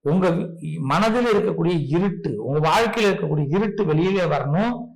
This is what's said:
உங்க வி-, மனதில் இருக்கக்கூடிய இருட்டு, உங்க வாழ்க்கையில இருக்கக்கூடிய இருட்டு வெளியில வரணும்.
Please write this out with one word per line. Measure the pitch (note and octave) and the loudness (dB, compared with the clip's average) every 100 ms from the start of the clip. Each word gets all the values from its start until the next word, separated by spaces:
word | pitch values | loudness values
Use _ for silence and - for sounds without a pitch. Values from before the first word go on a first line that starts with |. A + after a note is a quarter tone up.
உங்க | C#3+ F3+ F#3 | 2 2 2
வி-, | E3+ - - D#3 - | 0 -4 -8 -10 -6
மனதில் | C3+ D3+ A3 A3+ A#3+ | -2 0 2 2 2
இருக்கக்கூடிய | G3+ - E3 E3+ F3 C3 | 2 0 0 0 0 0
இருட்டு, | D#3+ G3 - - A#2 | 0 0 -2 -6 -6
உங்க | B2 C#3+ D#3 | -2 0 2
வாழ்க்கையில | F3+ A3+ A3+ G#3 | 2 2 2 0
இருக்கக்கூடிய | F3+ D#3+ D3+ C#3+ | 0 -2 -2 0
இருட்டு | F3 G#3+ G3+ | 0 0 0
வெளியில | F#3 D#3 F3+ G3 E3+ | 0 2 2 2 0
வரணும். | D3 C3+ D#3+ A3+ A#3+ - | 0 0 0 0 -2 -8